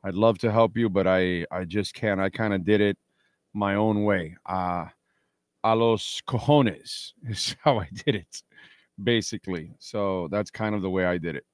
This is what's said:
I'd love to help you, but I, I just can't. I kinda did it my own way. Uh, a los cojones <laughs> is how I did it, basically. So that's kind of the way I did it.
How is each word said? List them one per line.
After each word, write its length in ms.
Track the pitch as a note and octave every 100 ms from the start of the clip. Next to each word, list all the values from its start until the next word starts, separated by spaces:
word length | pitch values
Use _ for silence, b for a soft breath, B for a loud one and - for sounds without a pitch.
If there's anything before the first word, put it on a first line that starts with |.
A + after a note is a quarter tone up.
I'd 120 | G2 F#2
love 220 | A2 G#2+
to 120 | A#2
help 260 | A2 A2+ A2+
you, 120 | A#2
but 180 | F#2+ F#2
I, 380 | F#2 F#2 F2+ E2
I 140 | F2+ F2+
just 280 | G2+ F#2+
can't. 280 | - A2 G2
I 80 | F#2+
kinda 300 | - A2 G2
did 200 | F2 G#2+
it 180 | G#2 F#2+ _ _ _ _ _
my 220 | G#2+ G2+ G2
own 280 | A2 G#2
way. 340 | G#2 F#2+ D#2+ F2 -
Uh, 400 | F#2 F2+ F2 D#2 _ _ _ _ _ _ _
a 120 | A2+ A2+
los 460 | A#2 A2 - - -
cojones 840 | A#2+ - D3 B2 D#2 - - - _
<laughs> 80 | B2+
is 280 | G2+ - -
how 180 | - A#2+
I 100 | E2 G2 -
did 100 | G#2+
it, 280 | - - _ b b b b -
basically. 680 | G2+ A#2 G2+ G#2+ - F2+ E2 -
So 500 | - A2 G2 F#2+ E2+
that's 220 | G2+ G2
kind 240 | - G#2+ G#2+
of 60 |
the 80 | F#2+
way 160 | F#2 F2+
I 120 | F2+
did 180 | E2 C#2+
it. 100 | _